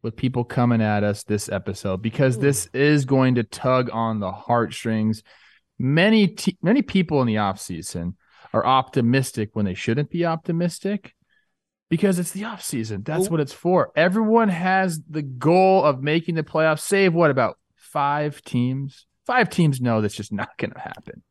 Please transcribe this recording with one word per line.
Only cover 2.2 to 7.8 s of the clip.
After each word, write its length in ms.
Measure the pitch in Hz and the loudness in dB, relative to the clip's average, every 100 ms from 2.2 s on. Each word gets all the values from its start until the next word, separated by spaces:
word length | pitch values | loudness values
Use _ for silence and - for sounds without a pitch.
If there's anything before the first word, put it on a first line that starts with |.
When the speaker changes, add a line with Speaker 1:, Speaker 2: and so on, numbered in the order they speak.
| 135 123 | 0 2
Speaker 2:
Ooh. 40 | |
Speaker 1:
this 280 | 139 139 - | 0 0 -4
is 340 | 123 147 151 131 | 0 2 4 2
going 280 | 135 131 123 | 2 4 2
to 60 | |
tug 480 | 113 - 127 127 120 | -2 -4 0 0 0
on 280 | 113 113 110 | -2 -4 -2
the 100 | 98 | -6
heartstrings. 920 | 95 - 120 113 117 117 110 107 107 _ _ _ _ _ _ | -8 -2 0 0 -4 -4 -2 -2 -2 _ _ _ _ _ _
Many 480 | 127 151 196 220 196 | 0 2 4 4 2
te-, 300 | - - - | 0 -6 -2
many 200 | 165 262 | 0 0
people 380 | - 196 165 147 | 2 0 0 0
in 40 | 123 | 0
the 100 | 107 | 0
offseason 800 | 101 98 - 85 | -2 -4 -10 -12